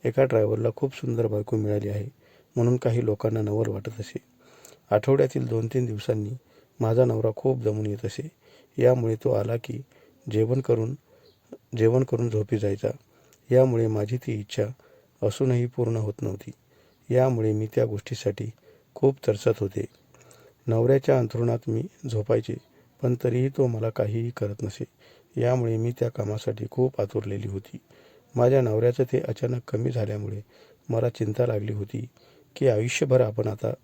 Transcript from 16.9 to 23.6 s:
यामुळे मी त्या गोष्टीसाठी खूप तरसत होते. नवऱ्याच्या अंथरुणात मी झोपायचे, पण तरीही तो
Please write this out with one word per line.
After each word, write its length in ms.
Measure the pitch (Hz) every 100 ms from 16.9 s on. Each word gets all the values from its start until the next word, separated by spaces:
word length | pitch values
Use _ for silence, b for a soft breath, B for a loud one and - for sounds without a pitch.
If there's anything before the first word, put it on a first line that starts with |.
| b _
यामुळे 380 | 123 131 120 110
मी 140 | 107 107
त्या 100 | -
गोष्टीसाठी 680 | 117 104 - 120 - 98 110 - b b b
खूप 220 | - 135 139 -
तरसत 320 | 104 - 113
होते. 260 | 101 101 104 _ _ b b b b b -
नवऱ्याच्या 520 | 113 120 135 135 135
अंथरुणात 400 | 117 117 117 117 -
मी 160 | 113 165 _ 143
झोपायचे, 420 | 110 104 113 113 - _ b b _
पण 120 | 127 123
तरीही 240 | 127 120 135
तो 180 | 135